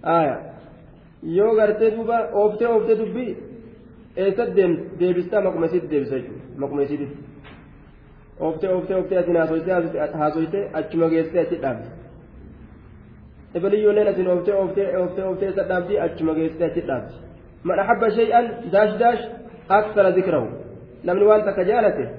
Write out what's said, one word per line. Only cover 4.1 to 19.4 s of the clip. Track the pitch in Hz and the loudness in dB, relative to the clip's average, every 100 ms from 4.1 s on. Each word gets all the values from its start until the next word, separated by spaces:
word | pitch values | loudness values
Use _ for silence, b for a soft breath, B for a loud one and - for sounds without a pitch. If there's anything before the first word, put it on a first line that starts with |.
| - | -2
eessa | 196 196 240 196 | 0 0 0 4
deem-, | 180 165 - - | 4 2 -4 -2
deebistaa? | 180 175 175 214 | 0 0 0 0
Maquma | 185 180 165 | 0 0 0
isiitti | 175 151 | -2 0
deebisa | 147 127 131 | -2 -2 -6
jechuudha. | - - - 120 | -8 -16 -16 -8
Maquma | 139 143 | -6 -2
isiitti. | 139 147 143 - - - - - - - - - - - - - | -2 -4 -8 -12 -18 -20 -20 -20 -20 -20 -20 -20 -20 -20 -20 -6
Ooftee, | 156 165 190 | -6 -2 0
ooftee, | 185 160 185 | 0 0 -2
ooftee, | 175 185 | 0 0
asin | 170 170 | 2 2
haasoytee, | 156 160 165 180 160 151 151 | 2 0 0 0 0 -4 -4
haasoytee, | 151 151 156 160 165 165 | 0 -2 0 -2 -4 -4
achuma | 156 - 160 165 | -6 -4 0 2
geessee | 165 160 175 | 2 0 0
achi | 160 160 | 0 -2
dhaabdi. | 135 113 - - - - - - - - - - - - - - - - - 175 | -4 -6 -10 -18 -20 -20 -20 -20 -20 -20 -20 -20 -20 -20 -20 -20 -20 -20 -10 -4
Ebeliyyooleen | 190 208 214 208 208 | 0 2 4 4 2
asin | 180 180 | 2 0
ooftee, | 180 175 196 | 2 2 0
ooftee, | 185 202 196 180 | 0 -2 -2 0
ooftee, | 180 185 190 | -2 -2 -4
ooftee, | 190 196 | -2 -2
isa | 190 180 | -2 0
dhaabdi, | 180 175 208 | -2 0 -2
achuma | 165 - 160 | -2 -2 -2
geessee | 156 160 - 165 | 0 -2 -2 -2
achi | 170 - | -2 -4
dhaabdi. | 165 - - - - - - | -6 -6 -16 -20 -20 -20 -8
"Man | 170 202 | -2 0
ahabba | 196 233 220 | 2 2 2
shay'an | 220 214 233 233 - - | 2 4 4 2 -6 0
daash | 190 214 190 | 2 2 4
daash | 233 233 - - | 2 2 -4 -12